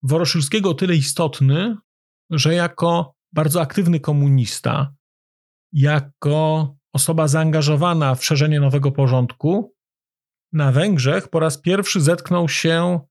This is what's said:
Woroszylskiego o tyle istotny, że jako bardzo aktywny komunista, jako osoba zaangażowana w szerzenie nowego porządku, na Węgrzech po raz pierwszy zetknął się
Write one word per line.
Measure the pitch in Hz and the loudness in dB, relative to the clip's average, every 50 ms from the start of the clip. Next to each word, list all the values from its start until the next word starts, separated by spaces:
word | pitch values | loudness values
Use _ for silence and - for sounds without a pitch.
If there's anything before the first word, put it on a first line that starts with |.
| - | -4
Woroszylskiego | 127 151 165 175 131 - 170 139 - - 220 196 190 | -2 0 0 0 0 0 -2 -2 -2 -2 -2 0 -2
o | 165 | -2
tyle | - 190 180 170 | -2 0 0 0
istotny, | 156 135 - - - 165 147 - - 139 135 139 165 196 240 220 208 _ _ _ _ _ _ _ _ _ - | 0 0 -2 -2 -2 -2 -2 0 0 0 2 2 0 -2 -4 -6 -8 _ _ _ _ _ _ _ _ _ -6
że | 165 147 131 156 165 | -4 0 0 0 0
jako | 175 170 170 - - 170 170 170 170 165 - _ _ _ _ - | 0 -2 -4 -4 -2 -2 0 0 -2 -4 -6 _ _ _ _ -4
bardzo | 151 156 151 151 180 | -2 -2 0 0 -2
aktywny | 156 135 - 202 190 170 170 151 | -2 -2 -2 0 0 0 0 0
komunista, | - - 151 143 143 143 139 131 117 - - - - 120 - - 139 139 - _ _ _ _ _ _ _ _ _ _ _ _ _ _ - - | 0 -2 0 2 2 2 2 2 0 -2 -6 -6 -4 -2 -2 -2 -4 -4 -8 _ _ _ _ _ _ _ _ _ _ _ _ _ _ -4 0
jako | 143 135 147 151 147 139 - _ - - 147 147 156 156 156 156 160 156 139 - _ _ _ - | 2 2 2 2 0 -2 -6 _ -6 -2 -2 0 0 0 0 0 0 -2 -4 -6 _ _ _ -6
osoba | 143 - - 160 160 156 | -4 -2 -2 0 0 0
zaangażowana | 147 143 160 160 160 156 156 143 147 151 139 170 180 170 160 147 135 127 | 2 2 2 2 2 0 0 2 2 2 2 2 0 0 0 0 0 0
w | - - | -2 -2
szerzenie | - 156 139 151 151 151 147 | -2 0 0 2 2 2 2
nowego | 143 135 131 143 135 143 | 2 2 2 2 0 0
porządku, | 139 - 139 123 131 127 123 117 - - - 156 190 208 202 - _ _ _ _ _ _ _ _ _ _ _ _ _ _ _ - - | 0 0 0 2 2 2 0 -2 -4 -4 -2 0 0 0 -4 -6 _ _ _ _ _ _ _ _ _ _ _ _ _ _ _ -6 -2
na | 151 143 135 | 0 2 2
Węgrzech | 123 139 175 214 196 143 123 135 160 - - | 4 2 2 2 2 2 2 0 0 -2 -4
po | - - 165 | -4 -2 -2
raz | 160 160 147 - | 0 -2 -2 -2
pierwszy | - 170 185 196 190 - - 190 | -2 -2 0 0 -2 -2 0 2
zetknął | 143 151 175 170 170 - 180 175 170 147 | 2 2 0 0 -2 -2 -2 0 0 -2
się | - - - 165 165 165 175 180 180 170 - _ | -2 -2 -2 0 0 0 0 -2 -2 -4 -6 _